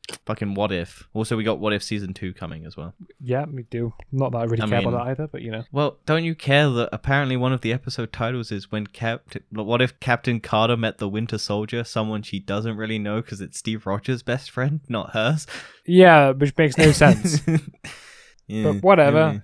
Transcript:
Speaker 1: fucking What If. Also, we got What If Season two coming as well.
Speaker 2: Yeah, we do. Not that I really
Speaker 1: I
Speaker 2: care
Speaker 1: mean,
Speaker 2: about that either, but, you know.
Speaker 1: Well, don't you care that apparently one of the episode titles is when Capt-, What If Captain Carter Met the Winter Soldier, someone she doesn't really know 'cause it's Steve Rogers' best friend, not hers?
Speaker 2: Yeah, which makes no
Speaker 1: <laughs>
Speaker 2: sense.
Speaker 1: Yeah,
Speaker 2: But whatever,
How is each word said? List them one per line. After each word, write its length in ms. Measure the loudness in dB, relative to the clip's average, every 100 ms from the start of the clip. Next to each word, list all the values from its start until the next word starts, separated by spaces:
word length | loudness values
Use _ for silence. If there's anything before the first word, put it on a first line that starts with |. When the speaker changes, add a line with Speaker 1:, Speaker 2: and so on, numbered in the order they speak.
| -18 -14 -10
Speaker 1:
fucking 300 | -8 -6 -4
What 160 | -4
If. 360 | -4 -8 -12 -12
Also, 240 | -8 -4 -4
we 60 |
got 160 | -2 -4
What 140 | -2
If 100 | -4
Season 320 | -4 -8 -8 -10
two 180 | -12
coming 320 | -10 -12 -12 -16
as 100 | -16
well. 200 | -16 -16 -20 -14
Speaker 2:
Yeah, 240 | -6 -6 -6
we 160 | -10 -10
do. 240 | -8 -8 -8 -8
Not 200 | -4 -4
that 80 | -2
I 40 | -2
really 180 | -2
Speaker 1:
I 40 | -2
Speaker 2:
care 120 | -2
Speaker 1:
mean, 80 | -2
Speaker 2:
about 180 | -2 -4
that 60 |
either, 160 | -6 -8
but, 160 | -10
you 80 | -10
know. 120 | -10 -8
Speaker 1:
Well, 280 | -4 -4 -4 -2
don't 160 | -2
you 100 | -2
care 340 | -4 2 4 4
that 220 | 2 -2
apparently 460 | -4 -2 0 0 0
one 160 | 0
of 80 | -2
the 100 | -2
episode 400 | -4 -6 -8 -8
titles 400 | -6 -4 -4 -6
is 200 | -8 -8
when 160 | -8 -8
Capt-, 500 | -6 -6 -6 -8 -16 -12
What 320 | -8 -2 0
If 160 | 0 -2
Captain 400 | -2 -2 0 -4
Carter 360 | 0 2 2 0
Met 220 | -2 -4
the 100 | -6
Winter 300 | -4 -4 -6
Soldier, 460 | -4 -4 -4 -6
someone 400 | -6 -4 -4 -6
she 160 | -8 -8
doesn't 380 | -6 -4 -4 -6
really 200 | -6 -6
know 240 | -4 -6
'cause 200 | -6 -10
it's 180 | -12 -12
Steve 260 | -8 -6 -4
Rogers' 380 | -4 -4 -6
best 260 | -4 -8 -6
friend, 300 | -6 -4 -4 -6
not 220 | -8 -6
hers? 340 | -2 0 -2 -4 -16 -18 -14 4
Speaker 2:
Yeah, 460 | 10 10 10 8
which 260 | 4 0 2
makes 220 | 2 6
no 120 | 6
Speaker 1:
<laughs> 0 |
Speaker 2:
sense. 520 | 8 6 6 2 -2 0 0 -2 -12 -20 -20 -20 -20 -20 _ -10
Speaker 1:
Yeah, 160 | -2 -2
Speaker 2:
But 100 | 2
whatever, 580 | 6 6 6 6 2 0